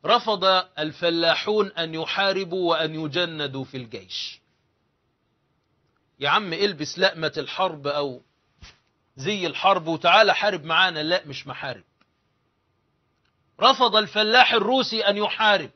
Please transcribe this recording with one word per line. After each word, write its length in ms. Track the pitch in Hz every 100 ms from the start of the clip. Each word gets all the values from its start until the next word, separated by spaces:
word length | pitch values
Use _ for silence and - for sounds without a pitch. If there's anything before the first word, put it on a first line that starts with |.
| 151
رفض 380 | 233 226 180 190 185 180 -
الفلاحون 880 | 156 147 175 170 165 151 - 214 196
أن 280 | 165 165
يحاربوا 760 | 160 156 - 196 190 190 185 175
وأن 240 | 160 160
يجندوا 680 | 156 156 147 175 160 143 135
في 120 | 131 131
الجيش. 640 | 117 107 92 - - - _ _ _ _ _ _ _ _ _ _ _ _ _ _ _ _ _ _
"يا 80 | 139
عم 240 | 180 202
البس 460 | 165 202 165 147 -
لقمة 340 | 190 170 156 156
الحرب 500 | 135 - 185 156 139
أو 360 | 147 143 127 _ _ _ _ - _ _ _ _ -
زي 300 | 139 208 175
الحرب 400 | - 185 190 160
وتعال 440 | 160 175 190 214
حارب 340 | 170 208 185
معانا." 380 | 151 165 185 160
"لا، 200 | 156 180 147
مش 200 | 135 139
محارب." 380 | 127 139 110 _ _ _ _ _ _ _ _ _ _ _ _ _ _ _ _ _ _
رفض 360 | 233 262 247 208
الفلاح 560 | 214 208 214 240 -
الروسي 480 | 233 202 262 247 226
أن 160 | 202 202
يحارب 540 | 208 - 220 202 135